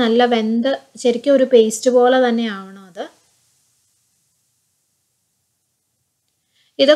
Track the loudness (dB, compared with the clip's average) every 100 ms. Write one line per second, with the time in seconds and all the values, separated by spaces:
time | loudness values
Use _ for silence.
0 | 0 2 0 0 -2 -4 -4 -6 _ -6
1 | -4 -2 0 0 2 2 2 0 -2 2
2 | 2 2 0 -2 -6 -8 -16 -20 -20 -16
3 | -16 _ _ _ _ _ _ _ _ _
4 | _ _ _ _ _ _ _ _ _ _
5 | _ _ _ _ _ _ _ _ _ _
6 | _ _ _ _ _ _ _ -2 2